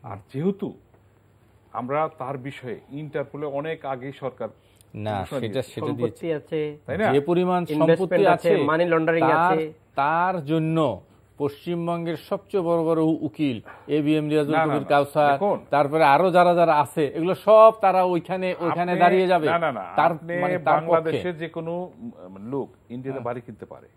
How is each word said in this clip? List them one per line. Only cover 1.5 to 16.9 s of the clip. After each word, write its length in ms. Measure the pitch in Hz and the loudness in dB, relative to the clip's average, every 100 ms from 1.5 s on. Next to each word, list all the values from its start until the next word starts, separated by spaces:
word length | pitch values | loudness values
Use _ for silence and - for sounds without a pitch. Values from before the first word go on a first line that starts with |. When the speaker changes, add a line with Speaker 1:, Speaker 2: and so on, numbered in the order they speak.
| _ _ | _ _
Speaker 1:
আমরা 280 | 110 123 143 156 - | -10 -6 -4 -4 -6
তার 200 | 127 139 | -10 -10
বিষয়ে 400 | 131 - 127 101 - | -12 -14 -12 -14 -14
ইন্টারপোলে 560 | 139 151 151 139 143 151 | -14 -10 -8 -10 -10 -8
অনেক 320 | 139 156 160 139 | -8 -8 -10 -10
আগেই 260 | 131 135 | -10 -10
সরকার 360 | 135 135 - 110 - _ _ _ | -10 -12 -10 -14 -14 _ _ _
Speaker 2:
না, 260 | 110 107 101 | -10 -6 -6
Speaker 1:
ঘোষণা 200 | 92 143 | -6 -6
Speaker 2:
সেটা, 120 | 113 | -4
Speaker 1:
দিয়েছে। 180 | 131 123 | -6 -6
Speaker 2:
সেটা 160 | - 151 | -8 -6
Speaker 3:
সম্পত্তি 400 | 117 120 - 170 | -4 -6 -6 -6
Speaker 2:
দিয়েছে। 80 | |
Speaker 3:
আছে, 440 | 151 - 160 151 147 - | -6 -6 -6 -6 -10 -10
Speaker 1:
তাই 120 | 170 | -4
না? 140 | 214 | 0
Speaker 2:
যে 80 | 139 | 0
পরিমাণ 400 | 143 175 180 180 170 | 2 0 2 0 -2
সম্পত্তি 80 | |
Speaker 3:
ইনভেস্টমেন্ট 520 | 151 160 170 185 180 190 | 0 2 2 2 2 4
আছে, 280 | 175 170 | 4 2
Speaker 2:
আছে, 100 | 170 | 2
Speaker 3:
মানি 200 | 143 160 | 2 2
লন্ডারিং 360 | 175 165 160 165 | 2 2 2 2
Speaker 2:
তার, 320 | 135 151 175 | 2 4 2
Speaker 3:
আছে। 200 | 165 156 - _ | 0 -4 -12 _
Speaker 2:
তার 500 | - 139 165 180 185 | -2 0 0 0 -2
জন্য 340 | 139 160 160 160 143 - _ _ _ _ | -2 0 0 0 0 -2 _ _ _ _
পশ্চিমবঙ্গের 760 | 143 - 170 175 170 170 170 156 | -6 -4 -8 -6 -4 -4 -6 -8
সবচেয়ে 460 | - 196 - 202 | -8 -8 -4 -2
বড় 220 | 170 170 | 0 0
বড় 180 | 160 160 | 2 2
উ-, 160 | 160 160 | 2 0
উকিল 400 | 135 - 147 110 - - - | -4 -4 -4 -4 -10 -20 -4
এবিএম 420 | 147 147 156 151 | -2 2 0 0
রিয়াজুল 260 | 151 143 | -2 0
Speaker 1:
না, 120 | 156 156 | 0 0
না, 60 | |
Speaker 2:
কবির 100 | 139 | -2
Speaker 1:
না। 60 | 139 | 2
Speaker 2:
কাউসার, 440 | 143 143 151 147 | 2 2 2 2
Speaker 1:
দেখুন। 260 | 139 202 151 - | 2 0 -2 0
Speaker 2:
তারপরে 340 | 139 143 156 | 0 2 4
আরো 260 | 151 143 185 | 4 6 4
যারা 240 | 175 175 | 4 4
যারা 200 | 175 170 151 | 4 4 4
আছে, 200 | 135 | 0